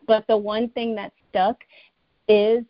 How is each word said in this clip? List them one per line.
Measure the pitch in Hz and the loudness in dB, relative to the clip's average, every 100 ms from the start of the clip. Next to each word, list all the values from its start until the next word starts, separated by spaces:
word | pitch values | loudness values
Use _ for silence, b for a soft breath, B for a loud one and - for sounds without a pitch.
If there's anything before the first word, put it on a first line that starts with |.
| - | 0
but | 220 220 | 0 2
the | 220 | -2
one | 208 214 233 | -2 -4 -4
thing | 240 233 214 | -6 -6 -6
that | 196 - _ | -10 -16 _
stuck | 196 190 247 _ b b _ _ _ - | -2 -2 -2 _ b b _ _ _ 2
is | 214 208 233 233 | 2 4 0 -4